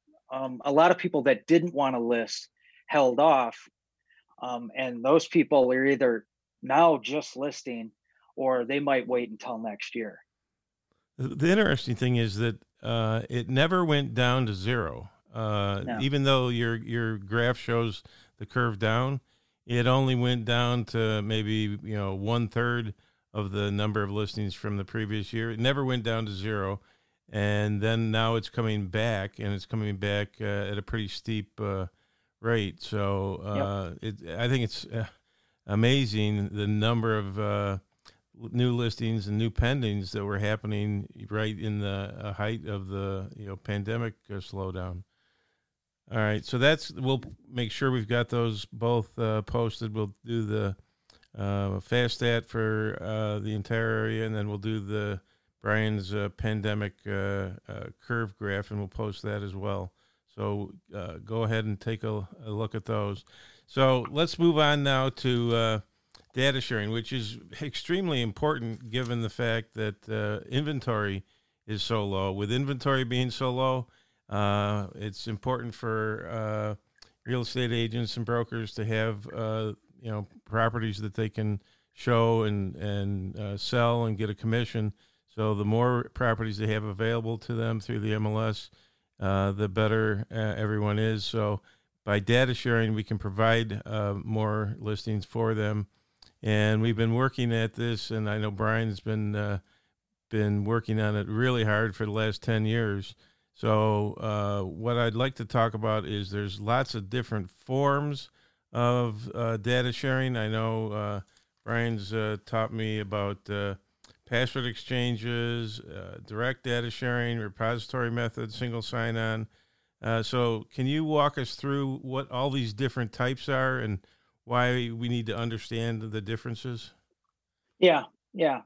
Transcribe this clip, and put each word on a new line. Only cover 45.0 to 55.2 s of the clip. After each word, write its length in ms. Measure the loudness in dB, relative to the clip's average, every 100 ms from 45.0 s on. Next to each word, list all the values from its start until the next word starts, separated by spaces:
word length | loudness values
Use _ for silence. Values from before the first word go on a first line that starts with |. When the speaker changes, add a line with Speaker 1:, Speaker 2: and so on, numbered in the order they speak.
| -12 _ _ _ _ _ _ _ _ _ -6
Speaker 2:
All 100 | 0
right, 260 | 2 0 -2
so 120 | 4
that's, 340 | 4 4 -2
we'll 280 | -4 0 0
p-, 100 | -4 -18 -10
make 200 | -4 -4
sure 180 | 0 0
we've 160 | 0 2
got 220 | 0 2
those 340 | 0 0 -2 -8
both, 540 | -4 0 0 0 -2
uh, 220 | 0 0
posted. 520 | 0 -2 -2 -2 -6
We'll 220 | -4 -4 -6
do 200 | -4 -2 0
the, 320 | 0 -2 -4 _ _ _ -20 _ -6
uh, 440 | -2 0 0 -4
fast 340 | 0 0 0 0
stat 300 | 0 0 -2
for, 520 | -2 0 0 -2 -4
uh, 380 | -6 -4 -2 -4
the 140 | -4
entire 360 | -6 -2 -2 0
area, 360 | 0 -2 -2 -2
and 80 |
then 140 | -2 -4
we'll 100 | -4
do 220 | -4 -4
the, 400 | -4 -4 -4 -6